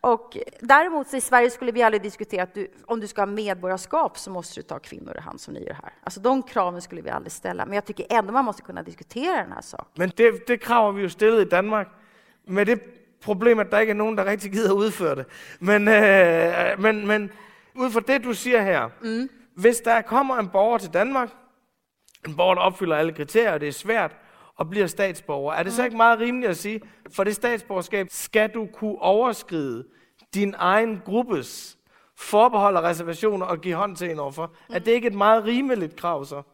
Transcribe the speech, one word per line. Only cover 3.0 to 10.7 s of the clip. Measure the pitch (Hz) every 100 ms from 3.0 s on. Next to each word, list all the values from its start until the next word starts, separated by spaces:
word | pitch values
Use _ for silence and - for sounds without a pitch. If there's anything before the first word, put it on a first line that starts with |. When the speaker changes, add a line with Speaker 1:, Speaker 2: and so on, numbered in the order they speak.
| 208
Speaker 1:
ska | -
ha | 202
medborgarskap | 208 208 185 180 185 - 311 302 -
så | -
måste | 185 170 -
du |
ta | - 135
kvinnor | - - - -
i |
hand | - -
som | -
ni | - -
gör |
här. | - - _
Alltså, | - 196
de | 214 269
kraven | 254 233 180 175
skulle | - 170
vi | 151
aldrig | - 170
ställa. | - - 175 -
Men | 202
jag | 208
tycker | 208 -
ändå | 226 196
man | 240 254
måste | 190
kunna | - 180
diskutera | 170 170 - 233 320 330
den | 185
här | -
saken. | - - - -
Speaker 2:
Men | 185 180
det, | 233 226 -
det | 240
krav | -